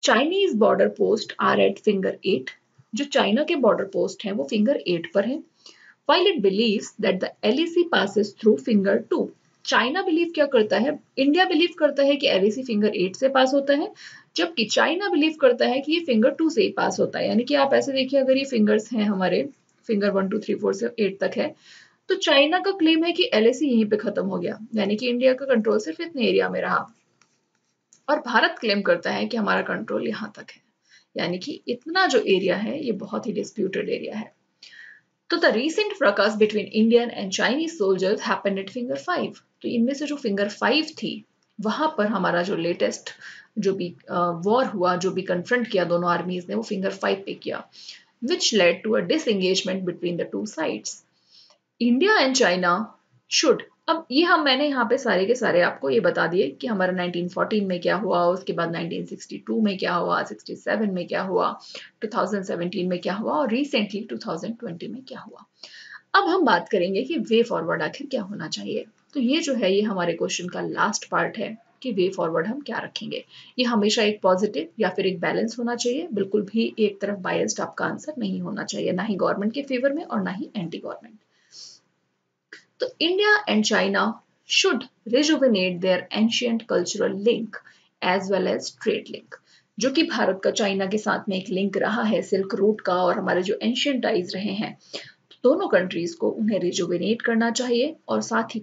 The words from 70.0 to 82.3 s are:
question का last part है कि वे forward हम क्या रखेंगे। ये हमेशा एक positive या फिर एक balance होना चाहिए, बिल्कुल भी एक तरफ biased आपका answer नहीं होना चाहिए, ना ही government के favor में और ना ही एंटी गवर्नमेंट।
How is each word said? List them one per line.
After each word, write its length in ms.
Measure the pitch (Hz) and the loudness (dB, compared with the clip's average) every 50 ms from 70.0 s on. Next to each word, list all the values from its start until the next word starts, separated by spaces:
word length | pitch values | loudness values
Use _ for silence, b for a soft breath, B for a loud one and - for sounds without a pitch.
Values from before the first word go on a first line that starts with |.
| 175 170 165 | 0 -2 0
question 340 | - 175 185 - - 175 180 | -2 -2 -4 -4 -6 -8 -8
का 140 | - 180 | -6 -6
last 480 | 180 165 156 - 170 202 214 - - - | -6 -6 -2 0 0 0 0 -4 -8 -4
part 280 | - 170 175 - - 226 | -2 -2 -2 -2 -2 -6
है 200 | 214 - 220 - _ _ _ _ | -8 -8 -8 -12 _ _ _ _
कि 100 | - 262 | -8 -6
वे 180 | 220 196 180 185 | 0 2 0 0
forward 380 | 190 - 175 165 160 170 165 208 | 2 0 -2 0 0 0 -2 -2
हम 140 | 240 285 | -4 -8
क्या 160 | 285 - 220 - | -8 -8 -8 -8
रखेंगे। 480 | - - _ - - 147 147 - - B B B B B B B | -8 -8 _ -12 -10 -8 -10 -10 -10 B B B B B B B
ये 60 | 254 | -2
हमेशा 380 | 233 240 214 202 214 214 - 220 | 0 2 2 2 2 2 2 2
एक 180 | 208 208 208 | 0 0 2
positive 460 | - 190 185 185 208 202 - - 160 - _ - | 2 2 4 4 2 -2 -2 -4 -6 -8 _ -2
या 100 | 214 180 | -2 -2
फिर 180 | 180 - 185 190 | 0 0 -2 -2
एक 120 | 185 170 | -2 0
balance 360 | - 160 - 175 214 233 - - | -2 -2 0 0 -2 -2 -4 -4
होना 160 | 240 233 240 | -4 -4 -4
चाहिए, 320 | 226 - 240 240 285 339 359 254 | -2 -2 -2 -2 -2 -4 -4 -4
बिल्कुल 280 | 196 196 190 - 214 | -4 -4 0 0 -2
भी 340 | 202 - - 220 226 233 - - | -2 0 0 0 0 0 0 0
एक 220 | 214 202 196 - | 0 0 0 -2
तरफ 160 | - 196 208 190 | -6 -6 -6 -4
biased 420 | 185 175 170 170 170 220 - - | -4 -4 -2 0 0 -2 -2 -4
आपका 240 | 202 - - - - | -6 -8 -6 -4 -4
answer 280 | - 220 208 - 302 302 269 | -4 -4 -6 -8 -10 -8 -6
नहीं 240 | 220 196 185 185 | -4 -4 -4 -4
होना 220 | 180 175 - 208 214 | -6 -6 -6 -8 -8
चाहिए, 280 | - - 208 - 180 | -6 -6 -4 -2 -2
ना 120 | 180 180 185 | -2 -2 -2
ही 120 | 226 208 | -2 -2
government 380 | 180 180 - - - 202 214 226 | 0 0 0 0 0 -2 -2 -2
के 80 | 285 | -4
favor 320 | 277 - 262 247 247 277 277 | -6 -4 -4 0 0 0 -2
में 100 | 311 359 | -2 -6
और 180 | 359 - 220 | -6 -4 -4
ना 100 | 190 185 | -4 -4
ही 180 | 185 185 294 - - | -6 -6 -10 -10 -8
एंटी 220 | 220 175 160 - - | -8 -8 -8 -8 -10
गवर्नमेंट। 380 | - - - - - 233 - - _ _ B B B B B B B B B B B _ _ _ _ _ _ _ _ _ | -10 -12 -14 -14 -16 -20 -20 -20 _ _ B B B B B B B B B B B _ _ _ _ _ _ _ _ _